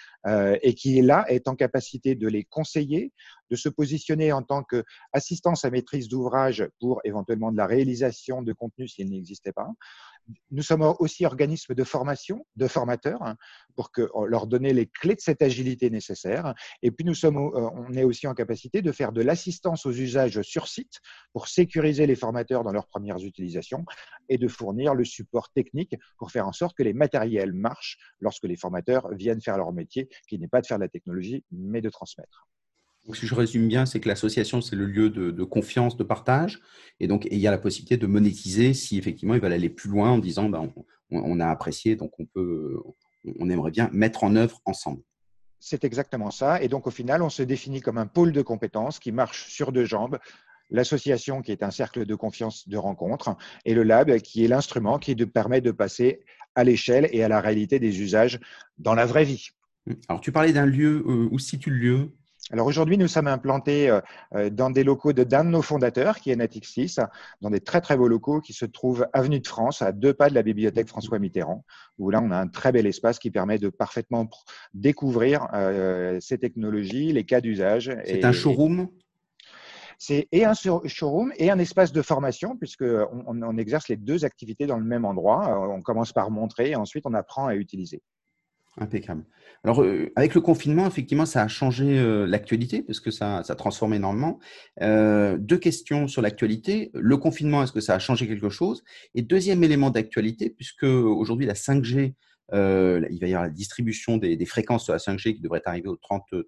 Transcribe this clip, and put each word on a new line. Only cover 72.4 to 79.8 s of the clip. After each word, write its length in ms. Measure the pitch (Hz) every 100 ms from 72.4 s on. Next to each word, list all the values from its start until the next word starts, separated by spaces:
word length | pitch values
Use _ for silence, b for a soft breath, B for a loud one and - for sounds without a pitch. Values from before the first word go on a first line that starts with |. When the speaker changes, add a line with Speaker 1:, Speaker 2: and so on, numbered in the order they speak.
| 90
Speaker 1:
très 240 | - 131
bel 140 | 123 104
espace 340 | - 117 120
qui 100 | 117
permet 280 | 101 95 107
de 100 | 101
parfaitement 580 | - 107 - 113 117 110
pr-, 180 | - - B B
découvrir, 720 | 98 127 143 135 120 123 143 127
euh, 640 | 104 95 98 92 92 90 92
ces 160 | - 123
technologies, 760 | 120 117 107 107 98 120 156
les 120 | 165
cas 160 | - 123
d'usage. 520 | 113 101 95 113 120 127
Speaker 2:
C'est 160 | - 92
Speaker 1:
Et 40 |
Speaker 2:
un 80 | 123
showroom ? 560 | 127 147 127 156 180 185 - _ _ _ _ B B B B